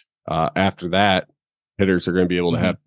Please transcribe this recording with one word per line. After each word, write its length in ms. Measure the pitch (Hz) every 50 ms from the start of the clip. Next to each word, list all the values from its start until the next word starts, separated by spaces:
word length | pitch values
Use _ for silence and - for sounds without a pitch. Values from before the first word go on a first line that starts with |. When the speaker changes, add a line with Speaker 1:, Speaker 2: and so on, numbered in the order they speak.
| _ _ _ _ _ -
Speaker 1:
uh, 220 | 78 80 80 - -
after 340 | 87 95 98 - - 90 87
that, 380 | 85 95 101 104 95 92 - - _ _ _ _ _ _ _ _ _ -
hitters 300 | 101 95 92 90 - 95
are 60 | 87
gonna 120 | 92 90 87
be 100 | 90 90
able 140 | 87 85
to 60 | 82 85
Speaker 2:
Mm-hmm. 80 | -
Speaker 1:
have, 120 | 107 92 - _